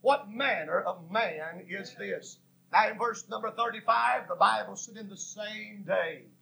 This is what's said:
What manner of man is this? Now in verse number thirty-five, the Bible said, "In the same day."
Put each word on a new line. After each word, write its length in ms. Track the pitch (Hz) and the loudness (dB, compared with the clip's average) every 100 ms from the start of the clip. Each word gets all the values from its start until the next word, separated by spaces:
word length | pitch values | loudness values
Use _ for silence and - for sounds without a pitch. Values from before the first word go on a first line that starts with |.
What 300 | 240 277 202 | 6 4 2
manner 480 | 220 277 190 156 175 | -2 0 0 0 0
of 320 | - 180 165 | 0 -6 -2
man 540 | 208 214 160 160 180 180 | 0 0 -4 -10 -12 -10
is 260 | 190 190 - | -10 -10 -10
this? 440 | 202 92 - - _ _ _ | -6 -6 -8 -20 _ _ _
Now 180 | 175 214 | 4 4
in 80 | 220 | 2
verse 300 | 233 220 - | -2 -2 -8
number 220 | 214 220 | -6 -6
thirty-five, 760 | 214 233 214 220 226 233 254 - | -2 -2 0 2 4 4 2 -2
the 80 | - | 4
Bible 420 | 196 110 - 101 | 4 4 -2 -8
said, 200 | - 113 | -12 -12
"In 120 | 104 | -12
the 80 | - | -12
same 640 | - - 208 214 208 208 175 | -14 -10 -8 -8 -10 -12 0
day." 380 | 185 165 151 117 _ | 0 0 -6 -16 _